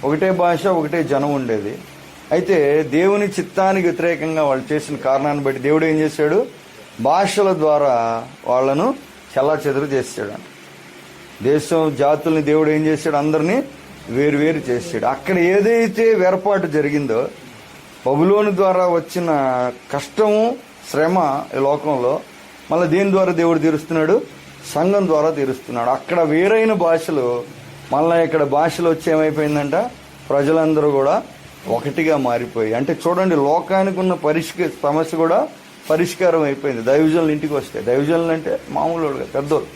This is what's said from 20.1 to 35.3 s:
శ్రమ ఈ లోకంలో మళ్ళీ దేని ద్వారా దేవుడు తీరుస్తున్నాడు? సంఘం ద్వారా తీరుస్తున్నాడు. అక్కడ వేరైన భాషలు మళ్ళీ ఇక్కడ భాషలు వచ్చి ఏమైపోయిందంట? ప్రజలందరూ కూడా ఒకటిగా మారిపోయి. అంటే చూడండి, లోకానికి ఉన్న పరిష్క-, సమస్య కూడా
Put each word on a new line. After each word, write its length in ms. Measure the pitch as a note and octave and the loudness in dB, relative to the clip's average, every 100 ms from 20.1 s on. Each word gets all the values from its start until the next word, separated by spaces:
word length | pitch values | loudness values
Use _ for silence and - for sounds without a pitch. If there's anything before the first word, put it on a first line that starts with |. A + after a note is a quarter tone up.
| - G#3+ G#3+ A3+ B3+ - - - | 0 2 2 0 -2 -12 -20 -8
శ్రమ 540 | C#3 D#3 F#3 D#3 C3+ C3+ - | -2 0 2 0 -2 -4 -2
ఈ 40 | |
లోకంలో 600 | C#3 D3 D3 C#3 B2 D3 - - - - - | 0 0 -2 -2 0 -2 -6 -20 -20 -20 -4
మళ్ళీ 160 | D#3+ F3 | -2 2
దేని 240 | E3+ G3 | 2 2
ద్వారా 220 | F#3+ F#3 | 2 2
దేవుడు 260 | E3+ E3+ E3 | 2 2 2
తీరుస్తున్నాడు? 640 | D#3 D3+ D#3 E3 D#3 A3 - - - - - | 2 0 -2 -2 2 0 0 -16 -20 -20 -8
సంఘం 320 | D3 F3 G3+ F#3 | -2 2 2 2
ద్వారా 240 | D#3 D#3 | 2 2
తీరుస్తున్నాడు. 600 | D3 C3+ C3 - A#2+ A#2 | 0 -4 -4 -6 -4 0
అక్కడ 300 | C3 - F3 | -2 -2 0
వేరైన 520 | D#3+ D#3 F#3+ A3+ A3 | 2 2 2 2 2
భాషలు 720 | G#3 E3+ E3 E3 D3+ B2 A#2+ A#2+ - - - - | 2 2 0 0 -2 0 -2 -6 -16 -20 -20 -4
మళ్ళీ 320 | C3+ E3 E3+ | 0 2 2
ఇక్కడ 180 | D#3+ D#3 | 2 2
భాషలు 480 | C#3 C#3+ E3 D#3+ E3+ | 2 2 0 0 0
వచ్చి 220 | D#3+ E3 | 0 0
ఏమైపోయిందంట? 640 | D#3 D#3 D3+ D3+ D3 C#3+ D#3+ A#3+ - - - - | 2 2 0 0 0 0 -2 -2 -8 -20 -20 -2
ప్రజలందరూ 640 | C#3 C#3+ D#3+ D#3+ D#3 D3+ | 0 2 2 2 2 2
కూడా 320 | C#3 C3+ F#3+ - - - - - | 2 2 0 -2 -18 -20 -18 -4
ఒకటిగా 480 | A#2 C3 C#3+ D#3 D3+ | -4 -4 -2 0 2
మారిపోయి. 580 | B2+ A#2+ A#2+ A#2 A2 | 2 -2 -2 -2 -2
అంటే 240 | A2+ C3+ E3 E3 | 0 -2 -2 0
చూడండి, 300 | F3+ F#3+ D#3+ | 0 2 2
లోకానికి 640 | C#3 E3 F3 F#3+ F#3+ F#3 | 2 0 0 0 0 0
ఉన్న 120 | F#3 | -2
పరిష్క-, 580 | F3 D3 D#3 E3 - E3+ - | 0 0 -2 -4 -4 -4 -2
సమస్య 340 | C#3+ D3+ D#3+ E3 | -2 0 -2 0
కూడా 320 | E3 | 2